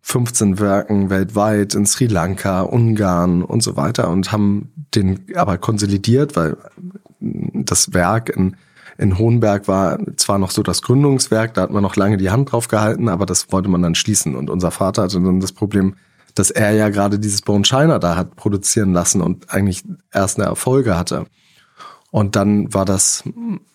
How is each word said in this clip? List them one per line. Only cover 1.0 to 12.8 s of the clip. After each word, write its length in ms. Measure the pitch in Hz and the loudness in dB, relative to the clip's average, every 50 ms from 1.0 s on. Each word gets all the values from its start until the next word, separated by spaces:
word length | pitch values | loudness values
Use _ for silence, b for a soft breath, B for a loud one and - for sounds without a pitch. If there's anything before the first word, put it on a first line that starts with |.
| 98 92 | 0 0
weltweit 640 | 95 95 95 87 110 104 101 110 107 104 101 98 - | 0 0 -2 0 0 0 2 2 2 2 0 0 0
in 100 | 98 104 | 0 0
Sri 220 | 101 - - 127 | 0 0 0 0
Lanka, 540 | 117 107 87 80 90 95 95 - 98 95 92 | 0 2 0 0 -2 -2 -4 -2 -2 0 0
Ungarn 800 | 95 - - 123 117 113 110 107 104 95 90 87 87 90 87 87 87 | -2 0 2 2 2 2 2 2 2 2 2 2 2 2 2 0 0
und 220 | - - 117 113 | 0 -2 -2 -2
so 120 | - - | -2 -2
weiter 320 | - 71 76 123 - 120 - | -2 -2 -2 0 0 -2 0
und 220 | 82 95 95 - | 0 -2 -2 0
haben 400 | 110 104 104 101 101 101 - - - - 147 - - | 0 0 2 2 0 -2 -4 -8 -14 -18 -10 -4 -2
den 300 | 107 101 95 95 95 - - - | 0 0 0 0 -2 -6 -6 -4
aber 240 | 175 175 - 90 87 | -2 0 0 0 -2
konsolidiert, 800 | - - 113 104 104 98 98 98 95 110 117 135 151 143 - | -2 -2 -2 0 0 0 0 0 2 2 2 2 2 0 0
weil 200 | - 82 76 - - - - _ - 180 180 190 202 _ _ _ - | 0 -2 -2 -2 -6 -10 -16 _ -18 -18 -16 -16 -18 _ _ _ -10
das 760 | - - - - - - - - - - - - - - - | -8 -8 -8 -6 -8 -6 -6 -6 -4 -2 -2 -2 -2 0 0
Werk 360 | 92 87 90 104 113 117 - | 0 2 2 0 0 -2 -2
in, 260 | - - 92 92 95 B B B B B B B B B | -2 0 0 -2 -2 B B B B B B B B B
in 200 | - 101 95 90 | 0 0 2 2
Hohenberg 480 | 110 117 120 120 113 107 101 98 98 | 2 2 4 4 4 2 2 0 0
war 320 | - 95 95 98 87 - - - - - | 0 0 2 2 0 0 -2 -6 -6 -6
zwar 220 | - - - 104 98 | -4 -2 0 0 0
noch 140 | 95 90 - | 0 -2 -2
so 100 | - 101 | -2 -2
das 200 | 92 87 - - | -2 -2 -2 0
Gründungswerk, 720 | - 123 135 143 143 139 131 - - - 110 113 117 117 | 2 4 4 4 4 2 2 0 0 0 0 0 0 -2
da 80 | - 92 | -2 -2
hat 100 | - - | 0 0
man 100 | 104 101 | 0 0
noch 140 | 92 - | 0 2
lange 220 | - 95 101 107 95 | 2 2 2 2 2
die 120 | 95 95 | 2 2
Hand 220 | 95 123 139 135 - | 2 2 0 0 0
drauf 160 | 117 117 - | -2 -2 0
gehalten, 400 | - 107 | 0 0